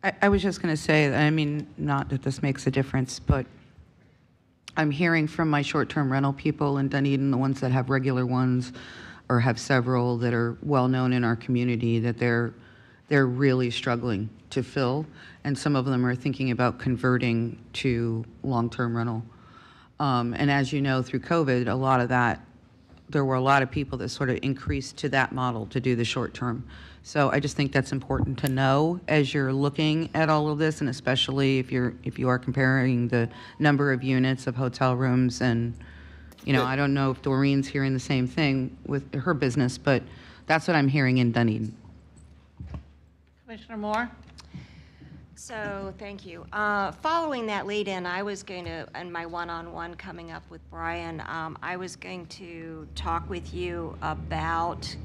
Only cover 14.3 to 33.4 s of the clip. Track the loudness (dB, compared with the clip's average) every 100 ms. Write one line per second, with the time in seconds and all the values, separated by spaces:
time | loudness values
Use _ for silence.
14.3 | -8 -6 -4 -2 0 0 0 -4 -12 -20
15.3 | -8 -4 -2 2 2 2 2 2 0 -2
16.3 | -2 -2 2 2 2 -2 0 2 2 2
17.3 | 0 -2 -6 -12 -4 0 0 0 -2 -6
18.3 | -8 -2 0 0 -2 -2 0 -2 -4 -8
19.3 | -18 -20 -20 -20 -20 -20 _ 0 2 0
20.3 | 0 2 2 2 0 2 0 0 -4 0
21.3 | 2 4 2 2 0 2 2 4 2 2
22.3 | 0 -8 -20 -20 -20 -20 -20 -4 -2 0
23.3 | 2 4 4 4 -2 -6 -6 -8 -4 -2
24.3 | -2 -2 -4 -4 -4 -6 -6 0 0 0
25.3 | 0 -2 -2 -4 -2 0 0 0 -2 -4
26.3 | -6 -6 -6 -10 -16 -18 -20 -6 2 2
27.3 | 2 0 -2 0 2 0 -4 -4 -2 -2
28.3 | -2 -2 2 4 4 2 -2 0 2 2
29.3 | 0 0 2 0 2 2 2 0 0 2
30.3 | 4 2 0 0 0 -4 -2 0 0 0
31.3 | 2 2 2 0 -2 -2 -4 -10 -2 0
32.3 | 0 0 2 4 4 4 2 2 2 0
33.3 | -4